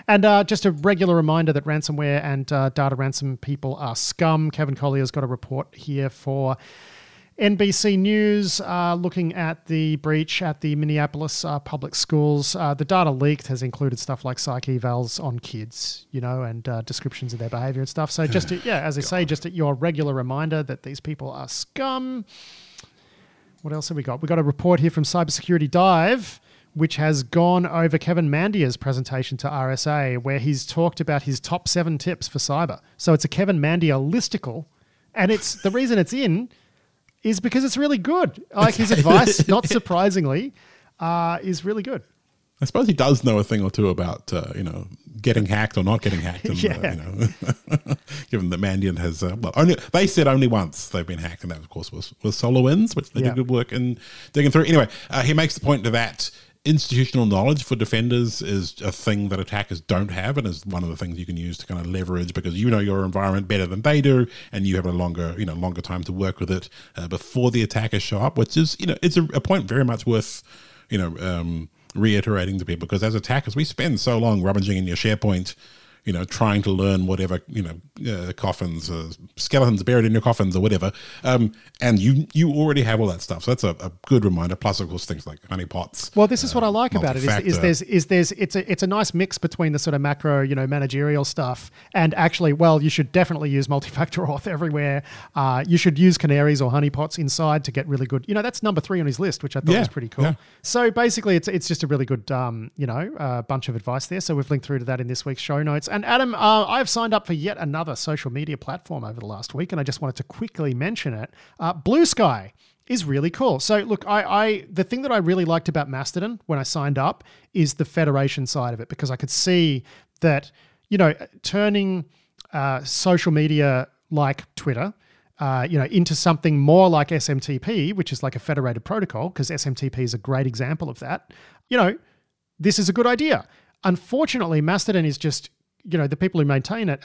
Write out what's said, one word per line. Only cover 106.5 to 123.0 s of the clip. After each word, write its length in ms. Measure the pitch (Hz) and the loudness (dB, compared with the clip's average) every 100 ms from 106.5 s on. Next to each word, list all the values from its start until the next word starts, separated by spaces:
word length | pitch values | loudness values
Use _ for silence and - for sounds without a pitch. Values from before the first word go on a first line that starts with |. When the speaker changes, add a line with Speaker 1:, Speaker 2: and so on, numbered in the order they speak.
| 214 208 | 4 4
Speaker 1:
I've 220 | 240 254 | 0 0
signed 240 | 233 226 | -2 0
up 120 | 214 - | 0 0
for 60 | |
yet 240 | 160 170 208 | -4 -4 -6
another 380 | 160 147 160 123 | -4 -4 -6 -6
social 340 | - 147 131 | -6 -4 -6
media 280 | 127 151 147 | -6 -6 -8
platform 480 | - 175 - 151 107 | -10 -12 -10 -10 -10
over 120 | 117 | -10
the 80 | 104 | -12
last 280 | 101 113 135 | -12 -10 -6
week, 160 | 175 | -4
and 80 | 170 | -2
I 40 | 139 | -4
just 160 | - | -4
wanted 160 | 139 - | -6 -6
to 60 | |
quickly 500 | - - 226 - 147 | -10 -8 -10 -4 -4
mention 400 | 123 165 226 151 | -2 -4 -4 -6
it. 200 | 110 110 - - - | -6 -10 -16 -20 -6
Uh, 140 | 170 | -4
Blue 340 | 180 180 277 339 | -2 2 4 4
Sky 460 | - 185 113 95 _ _ _ _ | 4 2 2 -6 _ _ _ _
is 180 | 247 160 | -4 0
really 240 | 139 165 | 0 0
cool. 320 | - 254 135 | 0 0 0
So 160 | - 208 | 2 0
look, 240 | 214 202 196 | 0 -4 0
I, 180 | 208 | -2
I, 420 | 190 196 220 208 - | 2 2 2 0 -4
the 140 | 180 | -4
thing 200 | 185 247 | -2 -2
that 100 | 269 | 0
I 40 | 226 | 0
really 260 | 170 185 165 | 2 2 2
liked 240 | 165 165 | 0 0
about 180 | 156 139 | -2 -4
Mastodon 540 | 131 139 175 208 233 - | -6 -6 -6 -6 -8 -4
when 120 | 147 | -4
I 40 | |
signed 340 | 135 165 143 139 | -2 -2 -2 0
up 260 | 139 - - - _ | 0 -4 -14 -20 _
is 220 | 196 151 - | 0 0 0
the 100 | 156 | -4
federation 600 | - 156 139 139 - 127 | 0 2 2 0 -2 -4
side 280 | 151 123 | -2 -4
of 80 | 113 | -6
it, 80 | 113 | -10
because 200 | - 135 | -6 -6
I 60 | 127 | -4
could 140 | 139 | -4
see 560 | - - 180 160 135 - - _ _ | -2 2 4 4 0 -6 -20 _ _
that, 320 | 165 139 - _ _ _ _ | 2 2 -2 _ _ _ _
you 80 | 202 | 4
know, 160 | 165 - - _ | 4 4 -8 _
turning, 600 | - 202 208 202 196 185 151 _ _ _ - | -4 0 2 2 0 -2 -6 _ _ _ -10
uh, 320 | 156 139 131 | -4 -2 -2
social 480 | 135 - | -4 0